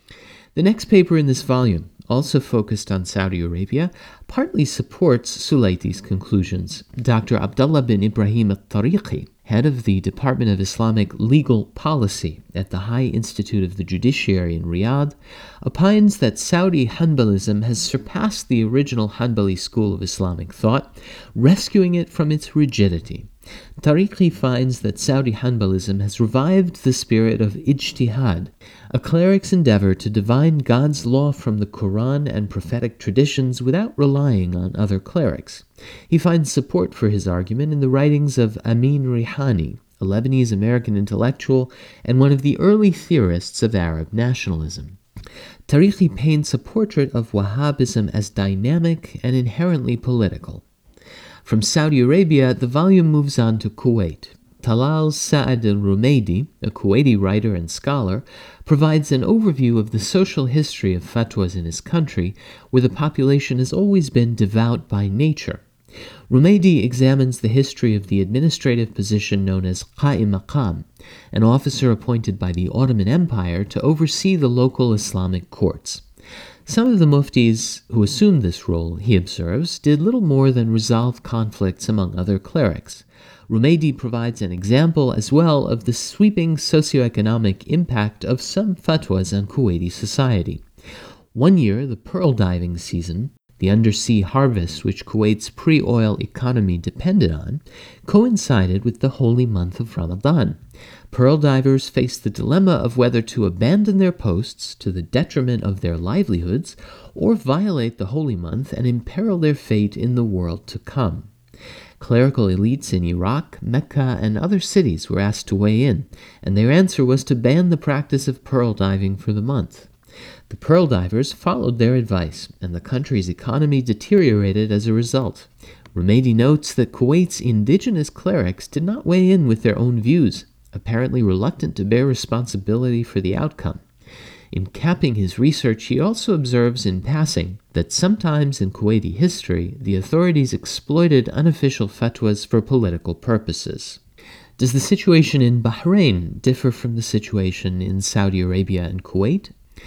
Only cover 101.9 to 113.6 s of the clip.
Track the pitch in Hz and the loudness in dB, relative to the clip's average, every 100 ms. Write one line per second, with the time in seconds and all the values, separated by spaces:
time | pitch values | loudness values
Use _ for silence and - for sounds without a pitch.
101.9 | - 127 - 107 107 110 165 190 165 120 | -2 -2 -4 -8 -6 0 2 4 2 0
102.9 | 120 123 117 110 - 98 90 113 202 214 | 2 2 2 -2 -2 -2 0 2 2 2
103.9 | 190 185 175 110 87 117 - - - - | 2 2 0 -2 -2 -4 -10 -18 -10 -8
104.9 | 90 80 123 170 151 123 120 101 95 87 | -6 -2 -2 -2 -2 -2 -2 -2 -4 -4
105.9 | 82 87 160 190 90 87 117 - - - | -4 -4 -2 0 -2 -2 -4 -6 -16 -20
106.9 | - - - 202 233 131 147 208 156 117 | -20 -18 -2 0 0 0 -2 0 -2 -4
107.9 | - 98 143 147 95 85 98 135 - 123 | -6 -6 -4 -4 -4 -4 -6 -6 -4 -2
108.9 | 120 - - 220 180 156 143 - 107 104 | -2 -4 -6 -2 0 0 -2 -2 0 0
109.9 | - 120 123 117 92 85 85 - - - | -2 -2 0 0 -2 -4 -6 -10 -14 -8
110.9 | 139 107 80 - _ _ - - - - | -4 -2 -4 -12 _ _ -20 -20 -20 -20
111.9 | - - 120 135 135 101 92 107 139 - | -16 0 4 4 2 0 2 0 -2 -2
112.9 | 92 87 87 92 139 - - | -2 -2 -2 -2 -2 -6 -10